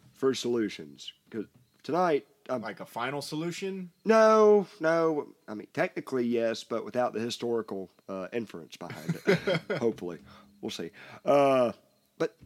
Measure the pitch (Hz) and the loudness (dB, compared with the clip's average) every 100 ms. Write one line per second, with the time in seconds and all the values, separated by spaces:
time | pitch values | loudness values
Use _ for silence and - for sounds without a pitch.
0 | _ _ 135 127 120 120 104 - 76 69 | _ _ 0 0 -2 -2 -2 -6 -16 -18
1 | - - _ 113 98 _ _ _ - 160 | -20 -20 _ -12 -12 _ _ _ -4 0
2 | 180 143 - _ - 127 110 92 92 - | 2 0 -4 _ -8 -6 -6 -12 -12 -8
3 | 120 143 135 151 170 170 196 190 180 _ | -6 -6 -8 -6 -6 -6 -8 -10 -12 _
4 | 196 220 220 220 214 208 180 - 160 165 | 2 6 8 8 8 6 4 -2 0 2
5 | 165 151 110 - - 107 - - 180 - | 2 0 -4 -10 -14 -12 -8 -4 -4 -4
6 | - 131 120 117 113 113 - 113 101 120 | -6 -2 0 0 0 -2 -6 -8 -4 -2
7 | 123 107 117 110 120 117 107 98 92 _ | -2 -2 -6 -4 -4 -4 -4 -8 -12 _
8 | - 95 92 120 107 85 78 - 87 - | -12 -10 -6 -6 -8 -10 -16 -14 -14 -10
9 | 160 160 - 185 - 170 - 175 117 104 | -6 -2 2 2 2 -2 -2 -2 -2 -2
10 | 87 80 - - - _ - - 82 - | -6 -10 -16 -20 -20 _ -10 -8 -10 -14
11 | - - - 143 139 131 120 - _ _ | -20 -6 2 4 6 4 2 -2 _ _
12 | _ - 165 _ | _ -6 -6 _